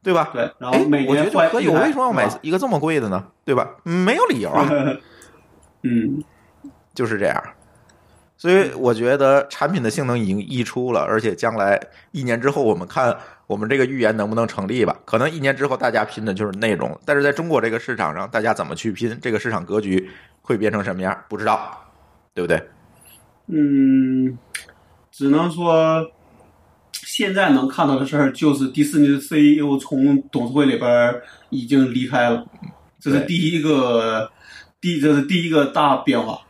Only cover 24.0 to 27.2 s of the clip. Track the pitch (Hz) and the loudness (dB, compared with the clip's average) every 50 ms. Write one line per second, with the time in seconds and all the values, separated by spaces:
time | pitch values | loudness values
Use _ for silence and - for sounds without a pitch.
24 | 131 131 131 131 131 127 123 120 _ _ - - - - _ _ _ _ _ _ | 2 2 0 0 -2 -2 -4 -8 _ _ -16 -16 -16 -16 _ _ _ _ _ _
25 | _ _ _ - 139 139 143 156 170 175 156 175 170 170 160 160 160 160 160 160 | _ _ _ -4 0 2 2 2 2 0 -2 -2 0 2 4 4 4 4 2 0
26 | 160 165 _ _ _ _ _ _ _ _ _ _ _ _ _ _ _ _ - - | -2 -6 _ _ _ _ _ _ _ _ _ _ _ _ _ _ _ _ -16 -16
27 | - - - - | -14 -10 -6 -4